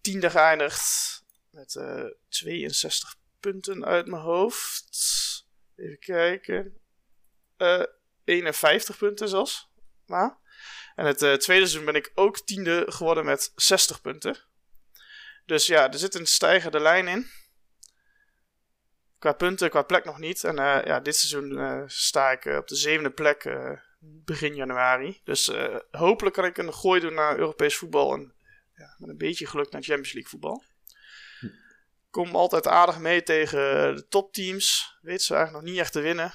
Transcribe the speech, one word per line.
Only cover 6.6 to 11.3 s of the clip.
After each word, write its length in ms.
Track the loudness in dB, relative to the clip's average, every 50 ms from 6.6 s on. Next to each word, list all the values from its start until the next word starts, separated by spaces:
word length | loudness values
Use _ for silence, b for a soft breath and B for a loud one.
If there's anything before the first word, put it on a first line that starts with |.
| -6 -8 -14 -18 _ _ _ _ _ _ _ _ _ _ _ _ _ _ _ 0
Eh, 260 | 2 2 2 2 0 -4 _ _ _ _ _ _ _
eenenvijftig 760 | 0 0 0 0 -2 0 2 4 4 4 4 2 -4 -4 -2
punten 320 | -2 -2 -2 -2 -4 -2
zelfs. 420 | 0 0 0 -2 -4 -10 -12 _ _ _ -20 -20 -20 _ _
Maar, 320 | -6 -2 0 0 0 -2 _ B B B B B B B B B B B
en 100 | -2 0
het, 160 | 0 0 2
eh, 120 | 4 4